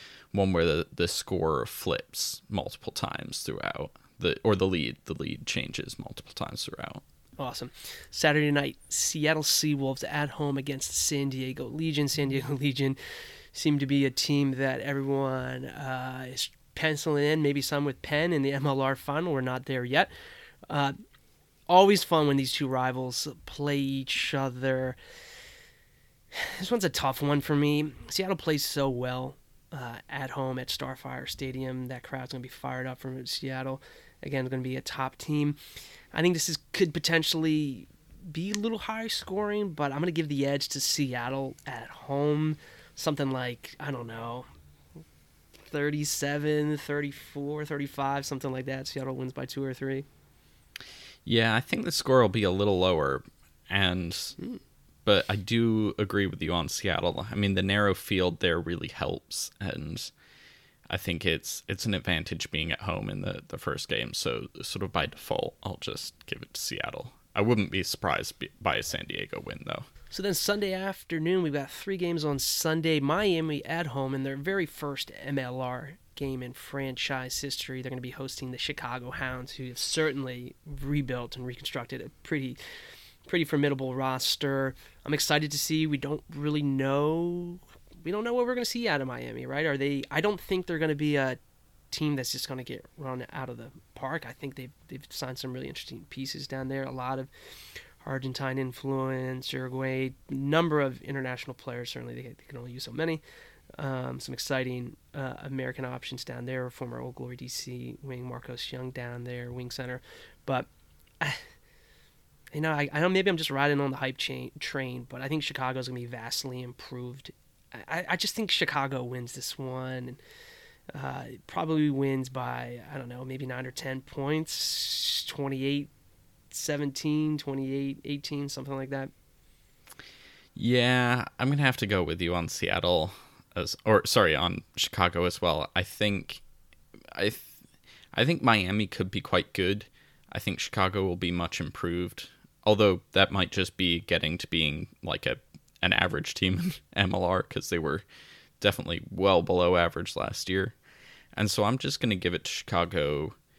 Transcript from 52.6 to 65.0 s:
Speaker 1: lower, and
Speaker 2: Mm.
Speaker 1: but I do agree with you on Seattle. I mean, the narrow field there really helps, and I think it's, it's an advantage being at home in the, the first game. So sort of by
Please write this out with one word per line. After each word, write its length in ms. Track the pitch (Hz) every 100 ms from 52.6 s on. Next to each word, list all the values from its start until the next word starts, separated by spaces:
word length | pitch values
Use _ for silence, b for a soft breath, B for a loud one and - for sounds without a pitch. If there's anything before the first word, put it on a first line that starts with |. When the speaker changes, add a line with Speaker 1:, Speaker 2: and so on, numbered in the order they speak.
| 101 92
Speaker 1:
lower, 440 | 92 82 69 65 - - - _ -
and 420 | 98 92 90 85
Speaker 2:
Mm. 480 | - - - 202 240 - _ - _ -
Speaker 1:
but 180 | 98 -
I 80 | 101
do 580 | 95 117 113 110 104 -
agree 300 | 101 104 98
with 140 | -
you 100 | 80
on 140 | 87 73
Seattle. 580 | - 95 85 90 - 104
I 40 | 104
mean, 180 | 101
the 100 | 95
narrow 300 | 95 104 101
field 480 | 90 - 95 90 82
there 180 | 90 85
really 300 | 82 87 85
helps, 640 | - - - - - - -
and 520 | 98 - 76 - - - B B B B B B B
I 80 | 87
think 280 | - 82 87
it's, 380 | 80 - - -
it's 160 | 95 110
an 80 |
advantage 580 | 95 - 80 82 80 -
being 200 | 76 80
at 100 | -
home 280 | 101 92 50
in 120 | 50
the, 200 | - 95 -
the 100 | -
first 300 | - - -
game. 260 | 55 62
So 340 | - - 58 - -
sort 220 | - 95
of 80 | 95
by 140 | 82